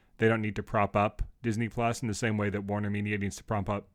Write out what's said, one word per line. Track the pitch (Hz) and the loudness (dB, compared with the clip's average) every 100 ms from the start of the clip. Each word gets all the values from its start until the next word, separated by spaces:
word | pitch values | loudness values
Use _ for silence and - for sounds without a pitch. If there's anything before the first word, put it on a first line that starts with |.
| _ - | _ 2
They | 113 | 2
don't | 113 | 4
need | 107 95 | 0 -4
to | |
prop | - 110 101 | -2 2 2
up | 104 104 - - - | 4 2 0 -6 -4
Disney | 117 107 117 | -2 -2 -2
Plus | 120 117 117 | 0 0 0
in | 117 | -4
the | |
same | 98 117 107 | -2 0 2
way | 104 | 0
that | 101 | -2
Warner | 98 104 104 | -2 -2 -2
Media | 101 104 107 | -2 -2 -2
needs | 98 - | -2 -4
to | |
prop | - 107 95 | -4 -2 0
up, | 101 - | -4 -6